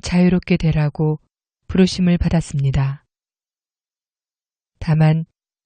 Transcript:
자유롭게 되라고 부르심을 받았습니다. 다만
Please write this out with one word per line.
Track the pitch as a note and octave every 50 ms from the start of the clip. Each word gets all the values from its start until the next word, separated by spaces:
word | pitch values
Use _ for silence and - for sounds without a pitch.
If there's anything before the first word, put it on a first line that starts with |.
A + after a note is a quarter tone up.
자유롭게 | - - F3+ F3+ F3+ F3+ F3+ F3+ - - F3+ E3
되라고 | - D#3+ D3+ D#3 D3+ D3 - - D#3 D#3 D#3 D#3 - _ _ _ _ _ _ _ _ -
부르심을 | - F#3+ F#3+ F3+ - - F#3 F3 F3 F3
받았습니다. | - E3+ - E3 D#3+ - - C#3+ C#3 C#3 C3 C#3+ C3+ C#3 C#3 D3 _ _ _ _ _ _ _ _ _ _ _ _ _ _ _ _ _ _ _ _ _ _ _ _ _ _ _ _ _ _ _ _ _ _ _ _
다만 | - - D#3 D#3 D#3 D#3 D#3 D#3+ E3 - _ _ _ _ _ _ _